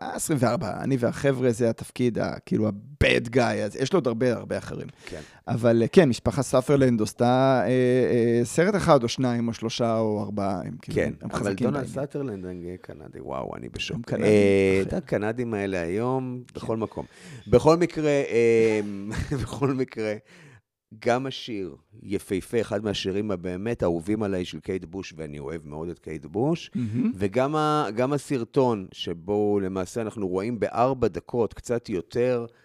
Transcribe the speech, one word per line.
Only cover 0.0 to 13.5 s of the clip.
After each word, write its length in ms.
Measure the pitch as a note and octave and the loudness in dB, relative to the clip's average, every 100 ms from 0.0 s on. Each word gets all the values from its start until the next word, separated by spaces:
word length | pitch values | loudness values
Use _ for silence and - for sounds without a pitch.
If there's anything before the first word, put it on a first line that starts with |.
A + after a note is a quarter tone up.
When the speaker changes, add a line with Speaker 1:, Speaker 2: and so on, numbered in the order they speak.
Speaker 1:
אה, 140 | - - | -4 -6
עשרים 240 | - D3 | -2 2
וארבע, 400 | A#2 F3+ G#2 - | 2 0 -2 -4
אני 160 | A#2 C3+ | -2 0
והחבר'ה, 520 | A#2+ - C#3 B2+ B2+ | 0 0 0 2 2
זה 180 | A#2 A#2 | 2 0
התפקיד 500 | A2+ - - B2 G#2+ | -2 -6 -2 0 0
ה-, 140 | F2+ - - | -4 -6 -4
כאילו, 220 | A#2+ G#2 | 0 0
ה-bad 640 | G2 A#2+ C#3+ C3 B2 A#2 B2 | -2 -8 2 4 4 2 2
guy, 40 | A2+ G#2 G#2 | 2 0 -2
אז 100 | - | -2
יש 180 | C3+ | 0
לו 40 | F#3 | 0
עוד 100 | B2 | 0
הרבה, 260 | A2+ B2+ | 0 0
הרבה 240 | A2 G2+ G2 | 0 -4 -8
אחרים. 300 | - - D#2 - - | -6 -10 -12 -16 -16
Speaker 2:
כן. 160 | D#2+ D2+ - - | -14 -16 -14 -6
Speaker 1:
אבל, 340 | A#2+ A#2 A#2 | 2 4 4
אה, 60 | A2+ | 6
כן, 220 | - D3+ | 6 6
משפחת 320 | A2+ - B2 | 4 0 -2
סאטרלנד 560 | B2+ C3 C3 C#3+ C3 A#2 | 2 2 4 4 6 4
עושה, 260 | G#2 - A#2+ | 0 0 2
אה, 420 | B2+ C3+ C3 G2+ | 4 4 2 2
אה, 720 | B2+ B2 B2+ G#2 A#2+ A#2 A#2 | 2 4 4 2 2 2 2
סרט 320 | A#2 - F3+ G3+ | 2 2 2 2
אחד 280 | D3+ D3 | 6 4
או 40 | A#2 | 4
שניים 400 | - B2+ A#2+ A#2 | 0 0 0 -2
או 60 | |
שלושה 440 | A2 A2+ - A#2 A2+ | -4 -6 -2 0 0
או 240 | A2 G#2 | 0 -2
ארבעה, 400 | G2+ G2+ G2 F#2 G#2 | -4 -2 -2 -2 -6
הם 80 | - | -10
כאילו, 140 | - G#2+ | -6 -2
Speaker 2:
כן, 180 | D2 C#2 | -2 -4
Speaker 1:
הם 80 | - | -8
Speaker 2:
אבל 80 | - | -4
Speaker 1:
חזקים 280 | G2+ F#2+ - | -4 -2 -2
Speaker 2:
דונלד 60 | |
Speaker 1:
בעניין. 200 | C#3+ A#2+ | -2 -4
Speaker 2:
סאטרלנד, 520 | A#2+ C#3+ D3 C#3 G2 F2+ | -6 -6 -6 -6 -8 -8
אה, 60 | F2+ F2 F#2 | -10 -10 -12
קנדי, 380 | - - - - | -14 -16 -16 -14
וואו, 360 | C2+ C2+ G1+ | -8 -6 -6